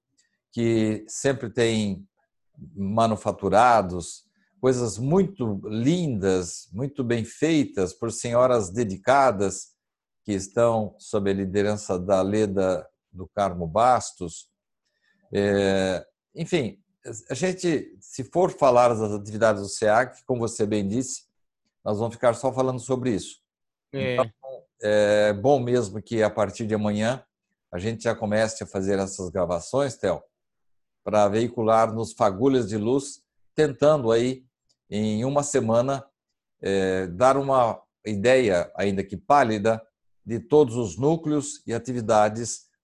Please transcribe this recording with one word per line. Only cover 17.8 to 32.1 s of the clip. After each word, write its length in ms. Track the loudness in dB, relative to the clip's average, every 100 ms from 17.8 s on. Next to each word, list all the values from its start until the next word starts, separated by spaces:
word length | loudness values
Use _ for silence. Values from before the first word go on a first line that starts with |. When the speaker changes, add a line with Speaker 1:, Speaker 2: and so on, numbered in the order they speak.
| -6 -18
Speaker 1:
se 260 | -18 -14
for 260 | -6 0 0
falar 380 | 2 4 6 6
das 240 | 4 -2
atividades 500 | -4 -6 0 2 2
do 60 | -4
seac, 540 | -2 2 2 2 -6 -6
como 140 | -4
você 260 | -4 -2 -2
bem 200 | 0 -2
disse, 380 | -2 -4 -10 _ _ _ _ _ _
nós 160 | -6 -4
vamos 160 | -4
ficar 200 | 0 0
só 180 | 2 -2
falando 260 | 0 -2 -2
sobre 360 | -4 -2 0
isso. 260 | -2 -4 -18 _ _ _ _ _
Speaker 2:
É. 220 | -6 -4
Speaker 1:
Então, 160 | -2 -4 _ -18 -18 _ -6
é 500 | 0 4 4 4 4
bom 260 | 2 2 2
mesmo 440 | 2 0 0 -6
que 200 | -4 0
a 60 | 0
partir 380 | 2 -2 -2 -4
de 80 |
amanhã 500 | -2 0 -2 -2 -4 -10 _ _ _ -14
a 60 | -8
gente 260 | -8 -4
já 100 | -4
comece 480 | -4 -2 0 -2 -4
a 40 | -8
fazer 320 | -4 0 0
essas 320 | -2 -6 -6
gravações, 640 | -2 -2 -2 -2 -2 -2 -2
Theo, 260 | -4 -4 _ _ _ _ _ _ _ _
pra 260 | -2 2 2
veicular 640 | 2 -2 -2 2 4 4
nos 180 | 0 -6